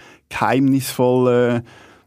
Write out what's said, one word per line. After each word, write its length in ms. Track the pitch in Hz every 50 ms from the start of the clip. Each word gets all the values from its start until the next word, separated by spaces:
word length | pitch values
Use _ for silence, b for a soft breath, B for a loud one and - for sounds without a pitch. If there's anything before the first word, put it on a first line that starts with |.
| B B B B B _
geheimnisvollen, 1300 | - - - 104 117 135 139 135 135 135 131 - - - 127 123 127 127 127 123 123 123 123 120 120 120 123 B B B B B B B B